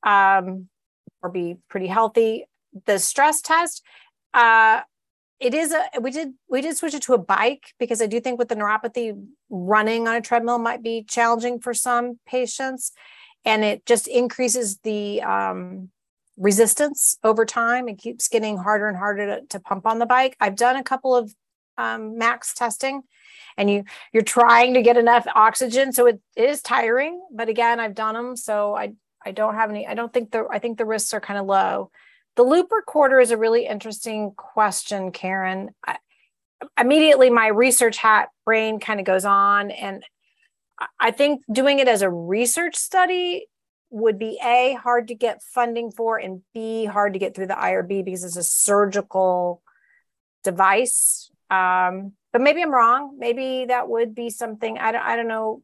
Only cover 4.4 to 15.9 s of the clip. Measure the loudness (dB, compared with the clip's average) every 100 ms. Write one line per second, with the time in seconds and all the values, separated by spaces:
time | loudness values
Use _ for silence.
4.4 | 6 6 6 4 -2 _ _ _ _ _
5.4 | -2 0 -2 -2 -4 -6 -6 -6 -10 -12
6.4 | _ -4 -4 -4 -6 -8 0 0 2 2
7.4 | 2 -2 -14 _ -4 -2 -2 -2 -4 -4
8.4 | -4 -2 -2 -2 -4 -6 -8 -8 -16 _
9.4 | _ -10 2 2 2 0 -2 -4 0 -2
10.4 | 0 -2 -2 -6 -6 -8 -6 -2 0 0
11.4 | -2 -6 -6 -6 -2 -2 -2 -10 _ -4
12.4 | -4 -6 -8 -8 -12 _ -20 -20 -20 _
13.4 | -2 0 0 -2 2 0 2 0 0 -2
14.4 | -2 -2 -4 -6 -6 -6 -4 -6 -2 -2
15.4 | -2 -6 -10 -14 -18